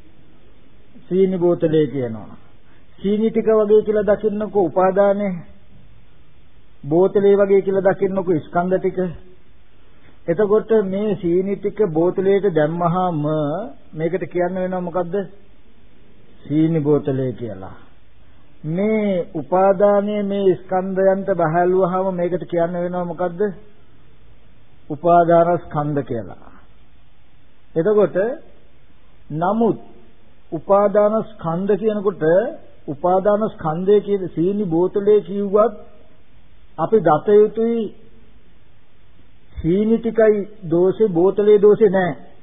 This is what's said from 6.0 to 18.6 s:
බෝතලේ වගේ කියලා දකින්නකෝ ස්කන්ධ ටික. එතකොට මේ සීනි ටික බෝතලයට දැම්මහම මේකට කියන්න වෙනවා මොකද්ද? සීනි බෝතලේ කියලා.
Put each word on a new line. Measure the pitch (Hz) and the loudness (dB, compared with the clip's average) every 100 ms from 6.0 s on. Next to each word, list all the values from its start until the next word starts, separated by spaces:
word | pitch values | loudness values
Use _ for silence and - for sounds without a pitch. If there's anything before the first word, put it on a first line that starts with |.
| - - - - - - - - | -18 -18 -18 -18 -18 -18 -18 -14
බෝතලේ | 139 165 190 202 202 202 | 0 4 4 6 6 6
වගේ | 196 196 | 6 4
කියලා | 180 196 190 | 4 2 2
දකින්නකෝ | 190 196 196 180 156 | 2 0 0 0 0
ස්කන්ධ | - 175 185 185 | 0 -2 0 0
ටික. | 185 180 185 - - - - - - - - - - - | 0 -2 -4 -6 -16 -18 -18 -18 -18 -18 -18 -18 -18 -8
එතකොට | - 170 208 214 - 220 | -4 0 2 2 4 2
මේ | 190 196 214 196 | 2 -2 -2 -2
සීනි | 175 180 196 202 | 0 0 0 -2
ටික | 202 202 208 | -4 0 0
බෝතලයට | 156 175 180 190 196 196 | 2 2 2 2 4 4
දැම්මහම | 156 151 170 175 180 180 156 151 156 143 170 247 - - | 2 2 2 0 2 0 0 0 0 -2 -4 -6 -14 -14
මේකට | 156 165 175 156 | -6 -4 -4 -4
කියන්න | 175 180 | -2 -2
වෙනවා | 185 185 185 | -2 -4 -4
මොකද්ද? | 170 175 175 196 190 - - - - - - - - - - - | -4 -4 -2 -4 -6 -12 -18 -18 -18 -18 -18 -18 -18 -18 -18 -16
සීනි | - 151 160 165 | -2 0 2 2
බෝතලේ | 143 143 143 135 131 | 2 2 2 -2 -2
කියලා. | 107 117 95 92 95 - - - - - - - - | -6 -10 -10 -14 -16 -18 -18 -18 -18 -18 -18 -18 -12